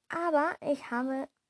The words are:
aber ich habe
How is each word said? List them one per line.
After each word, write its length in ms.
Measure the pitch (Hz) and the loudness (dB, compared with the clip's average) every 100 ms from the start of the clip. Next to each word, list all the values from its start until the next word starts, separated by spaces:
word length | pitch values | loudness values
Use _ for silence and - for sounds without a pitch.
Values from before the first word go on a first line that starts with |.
| _ | _
aber 460 | 330 339 294 320 - | -2 2 4 2 0
ich 280 | - 277 - | -2 -2 -2
habe 380 | 240 262 269 269 _ | -4 -2 -4 -6 _